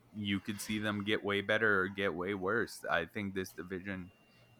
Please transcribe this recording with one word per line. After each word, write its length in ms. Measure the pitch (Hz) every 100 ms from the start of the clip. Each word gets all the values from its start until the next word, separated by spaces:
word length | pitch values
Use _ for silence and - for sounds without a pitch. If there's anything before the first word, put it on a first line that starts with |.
| _ 104
you 240 | 101 98
could 200 | - 101
see 200 | - 107
them 240 | 107 104
get 200 | 101 107
way 180 | 101 101
better 400 | 101 107 110 98
or 60 | 95
get 260 | 98 98
way 200 | 82 90
worse. 500 | 101 92 113 92 - -
I 160 | 82 82
think 300 | 110 98 95
this 160 | 92
division 600 | - 90 92 98 92 90 - _ - - _